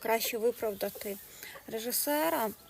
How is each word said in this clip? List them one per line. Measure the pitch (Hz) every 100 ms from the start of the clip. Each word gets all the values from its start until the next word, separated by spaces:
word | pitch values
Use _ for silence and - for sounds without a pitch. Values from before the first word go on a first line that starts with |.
краще | 226 226 - 233
виправдати | 226 240 226 196 202 - 208 202 - - - - -
режисера | 220 233 226 285 294 320 320 220 -